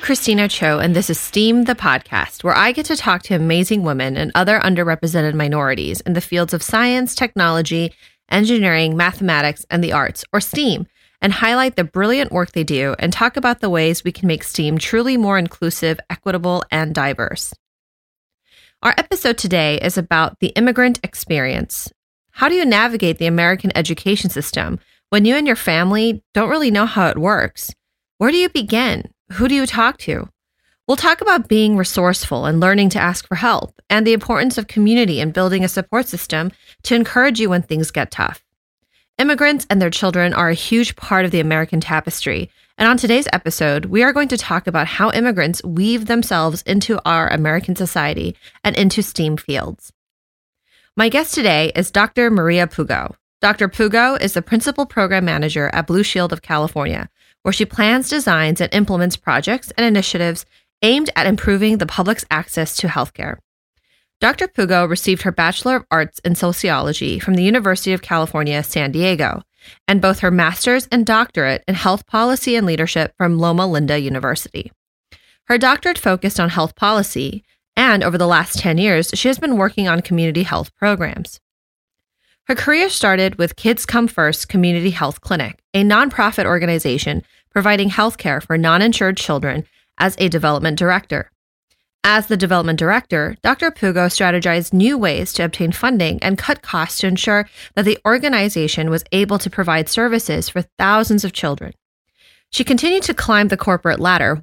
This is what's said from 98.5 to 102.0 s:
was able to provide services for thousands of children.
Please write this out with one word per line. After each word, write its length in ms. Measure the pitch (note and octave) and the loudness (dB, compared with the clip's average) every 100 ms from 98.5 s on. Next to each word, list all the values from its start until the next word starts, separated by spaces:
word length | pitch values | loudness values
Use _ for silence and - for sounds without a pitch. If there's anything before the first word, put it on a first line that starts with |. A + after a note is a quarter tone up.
| F3 D#3 - D#3+ | 0 -2 -2 -2
was 120 | D#3+ - | -2 -2
able 280 | F#3+ G3+ G3+ | 0 0 0
to 100 | - | -2
provide 400 | - F3 D#3+ D3+ | -4 0 0 0
services 600 | - A#3+ A3+ - D#3 - | 0 0 0 -2 -4 -4
for 120 | F3+ F3 _ | -6 -8 _
thousands 480 | F#3+ G#3+ A3 G#3 G3 | 2 2 4 2 0
of 80 | |
children. 400 | - D#3 C#3+ - - _ _ | -4 -4 -4 -8 -16 _ _